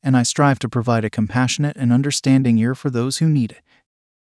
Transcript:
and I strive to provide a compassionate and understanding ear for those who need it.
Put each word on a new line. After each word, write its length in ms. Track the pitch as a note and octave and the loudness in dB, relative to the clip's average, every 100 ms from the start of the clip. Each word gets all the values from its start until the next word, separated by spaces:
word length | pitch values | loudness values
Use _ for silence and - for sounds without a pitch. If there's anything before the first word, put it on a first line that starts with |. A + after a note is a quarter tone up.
and 140 | C#3 B2+ | 0 0
I 60 | |
strive 360 | B2 - C#3+ C3 | 0 0 0 0
to 100 | A#2+ | -2
provide 340 | B2 A#2 A2+ | -2 0 0
a 60 | G#2+ | -2
compassionate 640 | - G#2+ B2 B2 - D3 D3 | -2 -4 -2 -2 -2 -4 -2
and 160 | B2 | 0
understanding 640 | A#2+ C#3 - C3+ C3+ B2 A2+ | 2 0 -2 2 2 4 2
ear 180 | A#2 | 2
for 140 | C3 D3 | -2 -4
those 300 | A#2+ B2+ - | -2 -2 0
who 100 | D#3+ | 0
need 220 | D3 A2+ | 2 0
it. 100 | - _ _ _ _ _ _ _ | -6 _ _ _ _ _ _ _